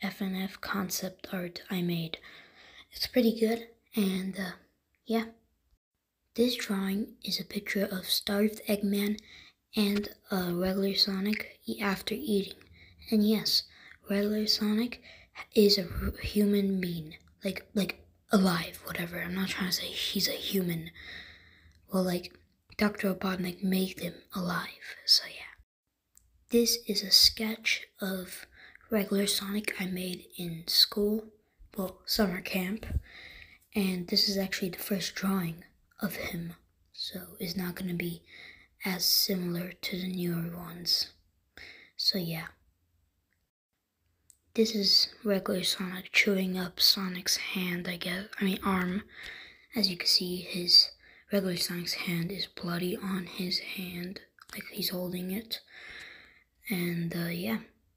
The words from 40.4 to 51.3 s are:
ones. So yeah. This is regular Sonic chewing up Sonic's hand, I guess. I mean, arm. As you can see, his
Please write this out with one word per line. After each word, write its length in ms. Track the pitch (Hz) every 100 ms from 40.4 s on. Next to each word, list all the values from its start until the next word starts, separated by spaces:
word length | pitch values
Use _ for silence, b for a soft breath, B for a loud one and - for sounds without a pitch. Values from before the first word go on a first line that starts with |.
| 170
ones. 580 | 175 170 170 170 - - - _ _ _ - B B B B
So 220 | - 202
yeah. 300 | 170 165 165 - _ _ _ _ _ _ _ _ _ _ _ _ _ _ _ _ _ _ _
This 220 | - 220
is 340 | 220 190 - - -
regular 400 | 208 196 190 190
Sonic 480 | 190 - 185 185 -
chewing 460 | - - 190 190 185
up 200 | 175 -
Sonic's 600 | - - 190 180 - -
hand, 500 | - 190 180 175 175
I 80 | 175
guess. 300 | 185 180 208 -
I 60 |
mean, 140 | 196 190
arm. 420 | 202 190 180 190 - B B B B B B
As 140 | 240 196
you 80 | 175
can 100 | -
see, 300 | - 180 180
his 540 | 175 180 175 - - - b b b